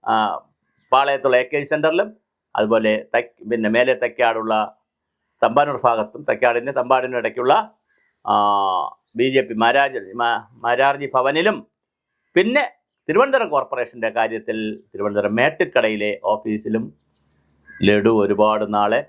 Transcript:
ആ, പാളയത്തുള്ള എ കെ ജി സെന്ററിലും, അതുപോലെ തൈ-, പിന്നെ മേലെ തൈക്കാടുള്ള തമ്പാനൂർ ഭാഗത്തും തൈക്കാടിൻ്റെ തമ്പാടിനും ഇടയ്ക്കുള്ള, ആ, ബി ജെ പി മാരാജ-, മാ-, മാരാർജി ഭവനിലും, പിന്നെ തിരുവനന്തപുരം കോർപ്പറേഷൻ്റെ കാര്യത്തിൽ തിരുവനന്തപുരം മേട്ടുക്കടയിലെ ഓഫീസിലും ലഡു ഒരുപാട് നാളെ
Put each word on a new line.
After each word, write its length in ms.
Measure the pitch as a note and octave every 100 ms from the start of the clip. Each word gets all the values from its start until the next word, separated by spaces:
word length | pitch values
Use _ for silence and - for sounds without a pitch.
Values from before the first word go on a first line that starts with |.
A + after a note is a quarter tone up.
ആ, 100 | A2+ A2+ G#2 D2+ _ _ _ _ _
പാളയത്തുള്ള 460 | C3 C#3 C#3 C3+ B2+
എ 20 | B2
കെ 80 | D3
ജി 60 | C#3
സെന്ററിലും, 380 | D3+ D#3 E3+ G#3+ - _ _ _ -
അതുപോലെ 360 | G#2+ A2+ A2 G#2+ -
തൈ-, 180 | A#2+ A#2 _ G#2+
പിന്നെ 200 | A#2 G#2+
മേലെ 260 | A2+ B2+ B2
തൈക്കാടുള്ള 500 | A#2+ A#2+ A#2 A2+ A2 G#2+ G#2 _ _ _ _ _ _ _
തമ്പാനൂർ 360 | A#2 B2+ D3 B2+
ഭാഗത്തും 380 | B2 A2+ G#2+ - D3
തൈക്കാടിൻ്റെ 460 | A2 B2 A#2+ B2+ C#3
തമ്പാടിനും 380 | B2 C3 B2+ B2
ഇടയ്ക്കുള്ള, 320 | A2+ A#2+ B2+ F#3 G#3+ _ _ _ _ _ G#2
ആ, 100 | G#2 G2+ G2+ F#2+ F2+ A#1+ - _ A#2
ബി 120 | C3
ജെ 80 | C3
പി 140 | A2+ A2
മാരാജ-, 420 | A#2 C3+ C#3 B2+ F#2+ A#2
മാ-, 200 | A#2+ A2+ A2+ A2+
മാരാർജി 440 | A#2+ B2 C#3 C#3 C#3+ C3
ഭവനിലും, 420 | C3 D3+ G3 D#3 - _ _ _ _ _ _ F3
പിന്നെ 280 | G#3 C4+ C4+ _ _ _ -
തിരുവനന്തപുരം 400 | F3 C#4 C4 G3+
കോർപ്പറേഷൻ്റെ 600 | D3 - B2+ A#2+ B2 A2+ A2
കാര്യത്തിൽ 400 | A2 A2 A2 A2 A2 - _
തിരുവനന്തപുരം 420 | G2 G2+ G2+ G2+ A2+
മേട്ടുക്കടയിലെ 760 | C#3 C#3+ F3 C3 A2+ G#2+ G#2 G2+
ഓഫീസിലും 600 | F#2+ G#2+ A2 G#2+ A2 A2 B2 _ _ _ _ _ _ _ _ - G2
ലഡു 240 | G#2 G#2+ A2
ഒരുപാട് 440 | G2+ G2+ G#2+ G#2+ G#2
നാളെ 280 | G#2 G#2 A#2